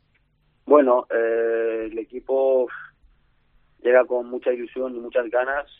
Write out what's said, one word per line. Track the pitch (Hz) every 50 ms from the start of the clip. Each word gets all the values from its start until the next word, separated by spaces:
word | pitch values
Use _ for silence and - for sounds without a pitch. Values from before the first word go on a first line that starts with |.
| _ _ _ _ _ _ _ _ _ _ _ _ -
Bueno, | - 139 147 139 127 123 127 - -
eh, | 113 117 117 117 117 117 113 113 113 113 113 113 113 113 110 110
el | 110 113
equipo | 110 - 123 123 - - 135 135 135 135 131 131 127 - - - - - _ _ _ _ _ _ _ _ _ _ _ _ _ _ _ _ _ _
llega | - 120 123 127 123
con | - 123 123 120 120
mucha | 123 123 - 131
ilusión | 127 120 120 113 - 127 131 131 123
y | 117
muchas | 117 120 - 127 120 110
ganas. | 117 123 127 135 139 143 143 _ -